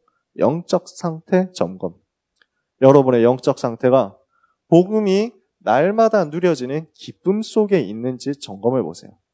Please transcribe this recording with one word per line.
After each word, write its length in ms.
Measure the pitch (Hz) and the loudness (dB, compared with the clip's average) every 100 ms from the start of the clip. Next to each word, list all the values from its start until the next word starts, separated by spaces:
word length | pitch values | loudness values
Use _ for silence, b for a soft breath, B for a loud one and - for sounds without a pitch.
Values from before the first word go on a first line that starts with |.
| _ _ _ - | _ _ _ -2
영적 500 | 104 160 - 180 - | 0 -2 -2 -4 -4
상태 600 | - 170 160 - 185 185 | -10 -10 -8 -2 -2 -2
점검. 420 | - 85 - 80 85 _ _ _ _ _ _ _ - | -4 -6 -6 -12 -12 _ _ _ _ _ _ _ 2
여러분의 420 | 135 143 131 120 | 6 6 4 4
영적 340 | 117 127 147 135 | 2 2 -2 -2
상태가 580 | 127 113 127 131 101 - _ _ _ _ - | -4 -2 2 2 0 -6 _ _ _ _ 2
복음이 640 | 165 185 214 208 190 226 - _ _ | 4 4 0 0 0 -2 -8 _ _
날마다 680 | - 120 175 214 226 220 156 | 0 0 2 2 2 0 -2
누려지는 600 | 156 175 147 127 147 160 | -2 -2 -2 -4 -8 -10
기쁨 500 | _ - - 175 208 | _ -20 -8 -4 -4
속에 380 | 214 226 208 190 | -2 -2 0 0
있는지 580 | 98 110 127 127 139 143 | -2 -6 -8 -8 -8 -10
점검해 440 | - 98 113 127 | -12 -6 -2 -2
보세요. 280 | 82 85 101 _ _ | -4 -8 -18 _ _